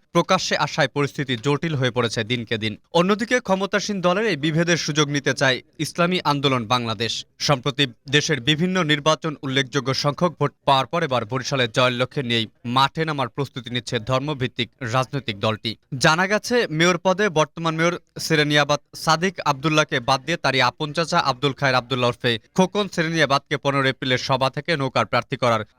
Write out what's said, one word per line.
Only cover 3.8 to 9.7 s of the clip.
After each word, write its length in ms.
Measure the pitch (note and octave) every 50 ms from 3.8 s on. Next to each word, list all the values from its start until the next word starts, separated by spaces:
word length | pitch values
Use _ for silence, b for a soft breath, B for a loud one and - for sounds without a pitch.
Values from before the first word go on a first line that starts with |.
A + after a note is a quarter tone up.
| - - G#3 F#3+
দলের 240 | F3 F3+ F3+ G3+ A3+
এই 100 | A3 F3
বিভেদের 420 | C#3 C#3+ E3 D3+ E3 E3+ E3 F3
সুযোগ 320 | D3+ - D#3 D3 D#3 D3+ C#3+
নিতে 240 | D3 C#3+ - C#3+ B2+
চায় 280 | - C#3+ C3 B2+ - - _ _ -
ইসলামী 400 | D3+ - - - E3+ F3 F#3 F3 -
আন্দোলন 420 | D3+ C#3+ C#3+ C#3 C#3 C3 B2 A#2
বাংলাদেশ। 600 | G2+ B2+ B2 A#2+ A2+ A2 G2+ A#2 A2 - - - _ _ -
সম্প্রতি 480 | - - C#3+ B2+ A#2 D3 B2 - C#3+ B2+ - _ - C#3
দেশের 300 | C3 D3 - - D#3 B2+
বিভিন্ন 440 | A#2 D3 D#3 D3 F3+ F#3 F#3 F#3 E3+
নির্বাচন 520 | D3 D3+ D3 C#3+ D#3 D#3 - - D#3+ C#3+ - -
উল্লেখযোগ্য 500 | C3+ C3 C3 C3 B2